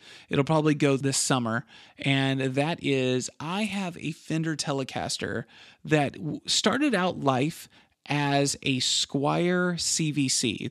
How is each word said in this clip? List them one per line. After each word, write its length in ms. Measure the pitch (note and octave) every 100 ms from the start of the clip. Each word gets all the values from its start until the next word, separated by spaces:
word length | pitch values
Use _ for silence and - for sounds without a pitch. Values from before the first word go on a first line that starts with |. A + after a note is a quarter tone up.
| - - -
It'll 160 | D3
probably 320 | C3+ D#3 D3+ C#3+
go 220 | C#3+ C3+
this 200 | C#3 C3
summer, 480 | - C3+ A2+ A2+ - - - -
and 440 | C#3 C3+ C3+ C3+
that 420 | C3 C3 D3 F3
is 460 | C#3 C3+ B2+ B2+ - -
I 240 | D3+ F#3+
have 320 | G#3+ G3+ F#3 F3
a 140 | D3+
Fender 460 | D#3+ - D#3+ D#3+ D3+
Telecaster 880 | - C#3 C3+ - E2 - - G2+ - - - - D3+
that 280 | D3+ C3+
w-, 280 | - D#3 - -
started 480 | - G#3+ C4 D4+
out 280 | G3+ F#3 -
life 480 | C#3 B2+ D3 - - - _ _ -
as 520 | C#3+ C#3+ C#3+ C#3+ -
a 180 | C#3+ C3
Squier 1000 | - - - C#3+ C#3+ D#3 F3 F3+ F3+ E3+
C 320 | - - D#3
V 160 | C#3+ C3
C, 420 | - A#2 - A2+